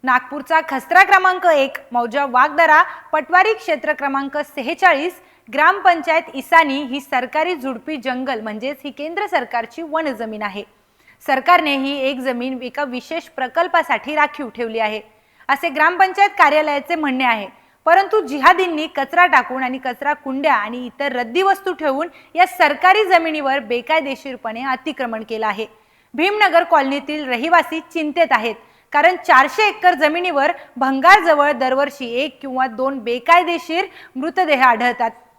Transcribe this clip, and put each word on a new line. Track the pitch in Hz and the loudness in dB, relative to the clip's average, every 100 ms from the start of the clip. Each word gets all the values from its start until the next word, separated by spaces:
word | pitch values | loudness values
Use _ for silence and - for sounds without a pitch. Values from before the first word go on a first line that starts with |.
नागपूरचा | 262 247 - 294 285 320 320 | 2 0 0 -14 -2 -2 0
खसरा | 269 - 349 | -6 2 4
क्रमांक | 392 392 370 370 370 | 6 4 4 2 2
एक, | 302 269 - - | 2 2 -4 -6
मौजा | 240 233 247 285 | -4 -2 -2 0
वागदरा, | 247 285 294 330 311 359 - - | 2 2 4 6 6 4 -4 -4
पटवारी | 311 269 359 403 | -4 2 2 4
क्षेत्र | 440 - 302 302 | 0 -2 -4 -2
क्रमांक | 294 277 269 277 294 | -4 -2 -4 -4 -6
सेहेचाळीस, | 294 - 247 339 370 285 330 - _ _ - | -8 -8 -6 2 2 2 -2 -8 _ _ -8
ग्रामपंचायत | 262 311 403 370 339 330 320 330 | 2 2 4 2 2 2 0 -2
इसानी | 269 - 330 311 269 | -12 2 4 4 -2
ही | 285 277 | -6 -8
सरकारी | 262 262 247 302 320 349 | -4 -4 -4 -4 -2 -4
झुडपी | 262 226 - 311 | -6 -8 -10 -8
जंगल, | 254 254 262 240 | -6 -6 -6 -6
म्हणजेच | 220 214 247 285 | -8 -8 -8 -10
ही | 285 | -14
केंद्र | - 302 349 415 | -10 -8 -6 -4
सरकारची | 339 - 240 226 - | -4 -4 -6 -6 -10
वन | 330 311 311 | -6 -4 -4
जमीन | 233 226 214 | -6 -10 -8
आहे. | 208 196 - _ _ _ _ _ - | -10 -10 -14 _ _ _ _ _ -4
सरकारने | 262 262 359 311 277 | -2 4 4 4 -2
ही | 269 285 | -2 -2
एक | 269 262 | -4 -2
जमीन | 262 240 254 262 | -4 -4 -6 -8
एका | 240 - | -10 -6
विशेष | 294 247 - 320 | -6 -8 -8 -10
प्रकल्पासाठी | - - 254 311 349 349 311 233 247 302 | -10 -8 -4 -2 0 0 0 -4 -2 0
राखीव | 294 294 262 | 0 -2 -12
ठेवली | 214 233 226 | -8 -6 -2
आहे, | 220 214 - _ _ _ - | -4 -4 -12 _ _ _ -4
असे | 269 339 | -2 -2
ग्रामपंचायत | 269 311 359 381 370 403 | 2 2 4 0 4 0
कार्यालयाचे | 392 311 302 302 285 285 339 | 4 4 4 0 -4 -4 -4
म्हणणे | 302 254 | -2 -2
आहे. | 254 226 196 _ _ _ - | 0 -2 -6 _ _ _ 2
परंतु | 349 392 427 285 | 2 4 -2 -2
जिहादींनी | 285 269 349 370 311 311 | -4 -4 -2 -4 -4 -6
कचरा | - 277 339 349 | -6 -4 0 2
टाकून | 262 247 254 | 2 0 -6
आणि | 254 262 | -6 -6
कचरा | 262 247 285 | -8 -6 -6
कुंड्या | 294 269 262 294 233 | -6 -6 -4 0 0
आणि | 208 240 247 | -2 -10 -12
इतर | _ 277 | _ -6
रद्दी | 247 233 262 | -4 -4 0
वस्तू | 392 381 - | 0 0 -4
ठेवून | 349 302 269 339 - _ 320 | -4 -4 -4 -6 -10 _ 0
या | 370 | 0
सरकारी | - 311 285 359 392 403 | 2 0 4 4 4 4
जमिनीवर | 359 330 302 277 269 | 2 2 -4 -2 -4
बेकायदेशीरपणे | 214 240 240 320 285 269 277 254 226 220 | -2 -6 -2 -2 -2 -8 -10 -12 -10 -8
अतिक्रमण | 269 254 320 - 247 220 220 | -6 -6 -6 -6 -6 -6 -8
केलं | 220 220 | -4 -4
आहे. | 202 220 _ _ _ _ | -4 -8 _ _ _ _
भीमनगर | 240 359 415 403 330 | -2 0 2 4 4
कॉलनीतील | 349 311 269 277 277 302 277 | 4 2 2 -4 -6 -8 -4
रहिवासी | 240 302 339 - 320 | -4 2 2 2 -6
चिंतेत | 320 339 302 285 330 | -8 -6 -4 0 0
आहेत, | 254 226 214 _ _ _ | 0 -2 -8 _ _ _
कारण | 294 320 359 | 2 2 2
चारशे | - 269 277 - 415 | 4 4 4 2 0
एकर | 440 359 | 2 2
जमिनीवर | 339 302 330 359 285 285 339 - - | 4 0 0 -2 0 0 -2 -10 -4
भंगारजवळ | 262 269 311 403 339 294 285 | -2 2 6 6 6 4 4
दरवर्षी | 254 254 262 285 285 247 | 2 0 0 -2 -4 -6
एक | 240 294 262 | -4 -4 -6
किंवा | 269 254 262 | -8 -4 -4
दोन | 220 262 277 | -2 -4 -4
बेकायदेशीर | 226 240 247 339 339 339 - 330 381 - - 254 | -6 -6 4 4 4 -4 -4 -4 -4 -10 -16 -8
मृतदेह | 302 349 359 269 | -6 -2 0 4
आढळतात. | 254 226 247 233 226 - _ | 4 4 0 -2 -4 -6 _